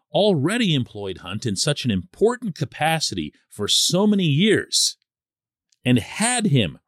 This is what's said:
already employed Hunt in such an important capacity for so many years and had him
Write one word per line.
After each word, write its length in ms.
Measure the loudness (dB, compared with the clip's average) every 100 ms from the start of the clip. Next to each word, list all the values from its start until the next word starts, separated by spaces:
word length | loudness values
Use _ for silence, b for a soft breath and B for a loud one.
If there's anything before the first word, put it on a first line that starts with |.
| _
already 640 | 0 2 2 0 0 0
employed 440 | 0 -2 -8 -10 -10
Hunt 260 | -10 -6
in 120 | -6 -4
such 280 | -2 -2
an 60 | -2
important 640 | -2 -4 0 0 0 -6
capacity 800 | -6 -8 -2 -2 0 -2 -6 -8 -10 _
for 180 | -8 -2
so 380 | 0 2 2 2
many 180 | 2
years 720 | 2 2 4 2 0 -2 -2 -4 _ _ _ _ _ _ _ _
and 140 | 2 2
had 480 | 0 -4 -2 0 2
him 320 | 2 0 -4